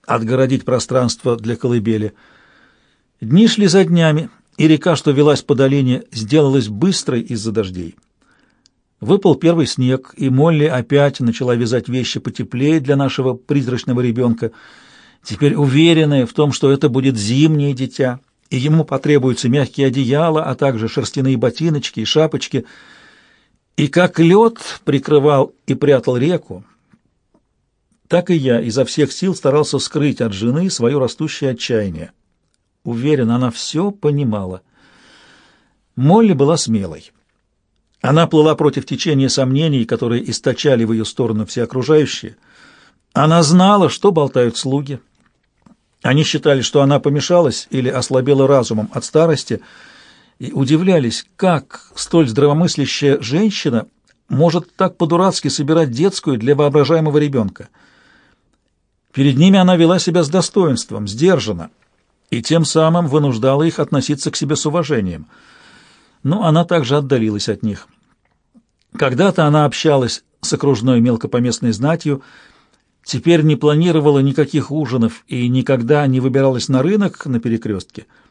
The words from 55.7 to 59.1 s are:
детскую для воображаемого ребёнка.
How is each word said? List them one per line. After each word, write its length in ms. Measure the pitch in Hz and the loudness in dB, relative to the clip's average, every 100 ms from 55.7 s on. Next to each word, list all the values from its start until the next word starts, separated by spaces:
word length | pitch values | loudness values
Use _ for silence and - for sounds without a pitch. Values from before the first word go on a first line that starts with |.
| 160 151 | 0 0
детскую 440 | 117 190 - 151 123 | 0 -2 -2 -4 -2
для 200 | 120 143 | 0 2
воображаемого 640 | 147 147 139 165 156 147 | 2 2 2 2 2 0
ребёнка. 500 | 147 135 101 - - _ _ _ _ _ _ _ _ _ _ _ _ _ _ | 0 -2 -4 -6 -20 _ _ _ _ _ _ _ _ _ _ _ _ _ _